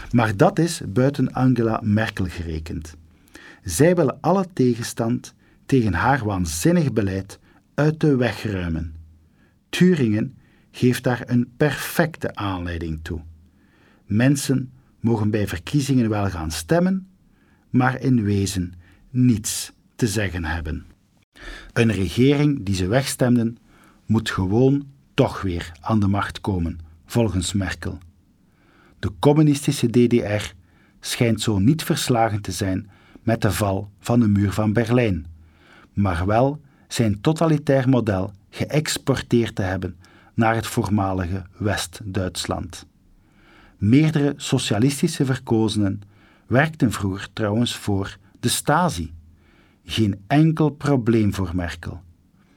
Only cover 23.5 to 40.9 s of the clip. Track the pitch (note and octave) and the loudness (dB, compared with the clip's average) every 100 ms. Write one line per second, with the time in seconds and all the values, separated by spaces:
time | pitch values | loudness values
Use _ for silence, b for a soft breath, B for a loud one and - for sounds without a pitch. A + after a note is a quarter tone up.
23.5 | A#2 b b b b - A2 A2 - F#2 | -6 b b b b -2 0 0 -2 0
24.5 | A2 C3+ C#3 C#3+ - _ - A#2+ - G2 | 4 4 2 -2 -16 _ 2 2 0 -6
25.5 | F2 E2+ - - A2 G2+ G2+ G2 - - | -6 -8 -10 -2 0 2 0 -4 -6 -4
26.5 | F#2+ E2 D#2+ b b - A#2+ A2+ F#2 F2 | -2 -4 -6 b b -4 0 0 0 -2
27.5 | G2+ F2+ E2 F#2+ F2 - _ _ _ b | -2 -4 -6 -8 -10 -16 _ _ _ b
28.5 | b b b b b G#2+ - C#3+ D3 D3+ | b b b b b -8 0 4 6 4
29.5 | C#3+ - C#3 A#2+ B2 A#2+ A#2+ G2+ G#2 - | 2 -2 0 2 4 4 2 0 -4 -4
30.5 | - b b b b - - A#2 G#2+ A2+ | -14 b b b b -10 0 0 0 0
31.5 | G2+ G#2 D#3+ - D3 - A#2 A2+ G#2 G2+ | 2 2 2 -2 -2 0 2 2 0 -6
32.5 | F2 G2 F#2 - B B B - A#2 G#2+ | -6 -4 -4 -6 B B B -2 0 0
33.5 | D#2+ G2+ G2 G2+ - - A#2+ A2 G2+ G2+ | 0 -2 -2 -6 -8 0 2 4 4 2
34.5 | G2+ G#2+ G#2+ A2+ B2 A2+ E2+ - b b | 0 0 0 2 2 2 -2 -6 b b
35.5 | b b b b - G2 F2 F2+ A2 C#3 | b b b b -2 0 0 0 2 2
36.5 | D3+ b b b - A2+ G2+ D#3 D#3+ E3 | -2 b b b -2 0 0 0 2 2
37.5 | D3+ D3 C3+ B2+ B2 A2 F#2 G2 - _ | 2 2 2 4 2 2 -2 -4 -10 _
38.5 | - A2+ D3+ D#3 - - B2+ - A#2+ A2 | -8 -2 -2 -2 -2 -2 -2 2 2 2
39.5 | - F#2+ F#2 F#2 F2 b b b - A2+ | -2 -2 -2 -6 -10 b b b 0 2
40.5 | A2+ G#2+ - F#2+ | 0 -2 -4 0